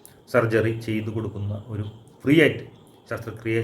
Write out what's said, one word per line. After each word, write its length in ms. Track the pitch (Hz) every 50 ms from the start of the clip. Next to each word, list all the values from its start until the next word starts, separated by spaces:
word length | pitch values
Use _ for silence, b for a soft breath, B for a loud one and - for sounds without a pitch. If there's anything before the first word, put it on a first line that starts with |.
| B B B B - -
സർജറി 440 | - 120 113 113 110 110 107 113 113 113
ചെയ്തു 300 | - 110 110 107 104 110
കൊടുക്കുന്ന 440 | 104 110 107 104 101 104 101 101 104 101 - -
ഒരു, 160 | 110 104 104 104 - - - - - -
ഫ്രീ 160 | - 135 147 165
ആയിട്ട് 240 | 151 131 - - - - - - - - - - _
ശസ്ത്രക്രിയ 500 | - 117 110 - 117 101 - - 113 113 113